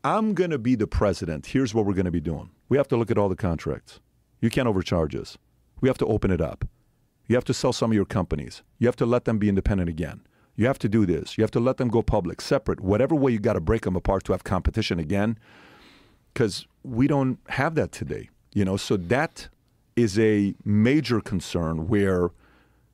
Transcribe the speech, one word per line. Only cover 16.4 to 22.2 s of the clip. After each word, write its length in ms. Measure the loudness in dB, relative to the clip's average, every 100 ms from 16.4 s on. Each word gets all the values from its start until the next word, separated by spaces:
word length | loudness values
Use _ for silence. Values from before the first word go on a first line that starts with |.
| -2 -2 -12 _
we 240 | -6 0 2
don't 320 | 2 0 -2 -6
have 240 | -4 -2 -2
that 160 | -4
today." 380 | -4 -8 -8 -12 _ _ -2
You 100 | 0
know, 120 | 0
so 200 | -2 -2
that 520 | 0 0 -2 -6 -20 -20 _ _ _ 0
is 240 | 2 4
a 360 | 4 4 2 -2 0
major 560 | 4 4 4 2 -2
concern 640 | -2 -4 -4 -2 -2 -2 0
where 440 | 2 2 2